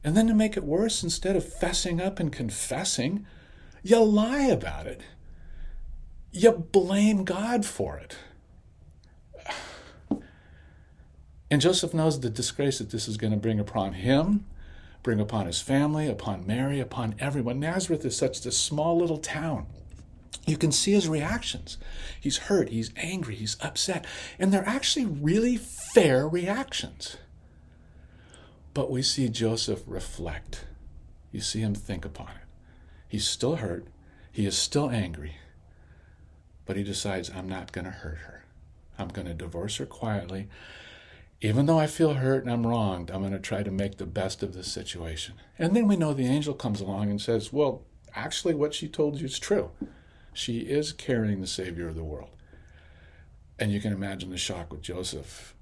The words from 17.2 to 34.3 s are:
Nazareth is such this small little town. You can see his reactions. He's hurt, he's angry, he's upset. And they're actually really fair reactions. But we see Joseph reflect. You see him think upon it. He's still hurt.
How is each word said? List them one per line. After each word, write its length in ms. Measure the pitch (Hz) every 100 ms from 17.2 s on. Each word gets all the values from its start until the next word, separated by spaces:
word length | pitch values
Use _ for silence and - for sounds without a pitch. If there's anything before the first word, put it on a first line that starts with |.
| 135 143 120 127
Nazareth 460 | 151 185 180 160 135
is 100 | -
such 240 | 131 131
this 160 | 127 -
small 400 | - 151 160 170
little 220 | 175 156
town. 480 | - 160 160 131 - - - - - - - - -
You 100 | 151
can 160 | 160
see 200 | 139 -
his 140 | 202 170
reactions. 680 | 156 156 226 - - - - - - - -
He's 200 | 147 -
hurt, 320 | - 196 127
he's 200 | 113 110 -
angry, 380 | 165 185 131
he's 240 | 107 107 -
upset. 460 | 151 - - 170 - - - -
And 120 | 190
they're 160 | 196 190
actually 380 | 262 - 320
really 520 | 226 143 147 196 233 233
fair 680 | - - - - 165 127 151
reactions. 920 | 175 180 214 269 - - - - - - - - - - - - - - - - - - - -
But 180 | - 131
we 120 | 127
see 260 | 135 - 127
Joseph 540 | 113 113 113 - 101 -
reflect. 760 | 92 - - 85 76 - - - - - - - - -
You 100 | 104
see 200 | - 104
him 140 | 107
think 320 | 101 - 92 -
upon 220 | - -
it. 200 | - - - - - - - -
He's 220 | 107 -
still 280 | - 120 160
hurt. 300 | 107 87 - - - - -